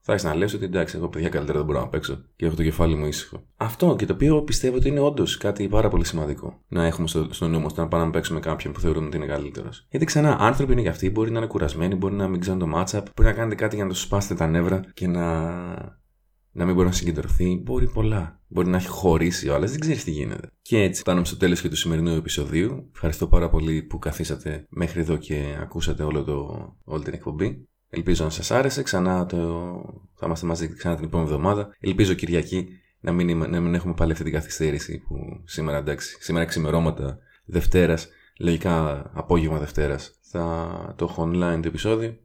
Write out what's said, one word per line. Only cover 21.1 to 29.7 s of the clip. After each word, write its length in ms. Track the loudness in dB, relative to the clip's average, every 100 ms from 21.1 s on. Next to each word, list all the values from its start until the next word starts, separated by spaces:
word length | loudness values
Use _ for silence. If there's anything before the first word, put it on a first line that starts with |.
| 0 0
στο 100 | 0
τέλος 240 | 2 2
και 80 | -2
του 80 | -2
σημερινού 340 | 0 0 2
επεισοδίου. 800 | 0 -2 -4 -2 0 0 -4 -12
Ευχαριστώ 320 | -4 -4 -2 6
πάρα 220 | 6 6
πολύ 320 | 2 2 -2
που 160 | -4 -6
καθίσατε 680 | -6 -4 -6 -4 -6 -8 -10
μέχρι 320 | -4 -4 -2
εδώ 160 | 0 -2
και 400 | -2 -4 -4 -8
ακούσατε 420 | -8 -4 -2 -2
όλο 220 | -2 -2
το, 500 | -2 -4 -6 -10 -12 -18
όλη 200 | -8 -8
την 100 | -6
εκπομπή. 540 | -8 -8 -4 -4 -4 -16 _ _
Ελπίζω 360 | -6 0 2
να 60 | 2
σας 200 | -2 0
άρεσε. 320 | 2 2 -2
Ξανά 440 | -2 0 2 0 0
το... 100 | -2 -2 -4 -6